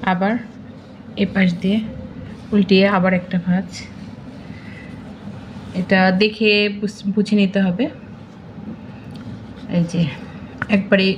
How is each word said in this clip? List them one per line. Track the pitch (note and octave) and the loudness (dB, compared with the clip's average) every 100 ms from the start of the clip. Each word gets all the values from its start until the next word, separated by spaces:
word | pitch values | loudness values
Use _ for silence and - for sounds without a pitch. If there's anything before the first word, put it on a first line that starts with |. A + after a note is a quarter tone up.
| - | 0
আবার | F3+ F#3+ A#3+ - - - - - - - - | 2 2 0 -4 -14 -16 -18 -18 -18 -14 -2
এ | G3 | 0
পাশ | G3 F#3 F3 | 4 2 2
দিয়ে | F#3 G#3+ A3 - - - - - - | 0 0 -2 -10 -12 -12 -14 -14 0
উল্টিয়ে | G#3 F#3+ F#3+ G3 G3+ | 2 6 6 6 6
আবার | F#3 | 4
একটা | F#3 F3+ F3+ F3+ | 2 0 -2 2
ভাঁজ, | F3+ - - - - - - - - - - - - - - - - - - - - - F#3+ | 0 0 -10 -14 -14 -14 -14 -16 -16 -16 -16 -14 -16 -14 -14 -14 -14 -14 -14 -14 -14 -8 -4
এটা | F3 F#3+ F#3 F#3 | 2 4 6 6
দেখে | G#3+ G#3+ G#3+ G#3 G#3 G3+ | 2 4 4 4 2 0
বুঝ-, | G#3 - G3 | -4 -4 -2
বুঝে | G3 G3+ G#3 | 0 4 4
নিতে | G3 G3 F#3+ | 4 4 2
হবে। | F3+ D4 - - - - - - - - - - - - - - - - - - F3 | 2 -2 -4 -16 -16 -18 -18 -16 -14 -12 -12 -14 -16 -14 -14 -12 -14 -14 -14 -2 0
এই | E3+ | 2
যে | F3 D3+ - - - - - - G3+ | 2 0 -2 -12 -14 -14 -8 2 2
একবারে | G3 G3 F#3+ | 6 4 6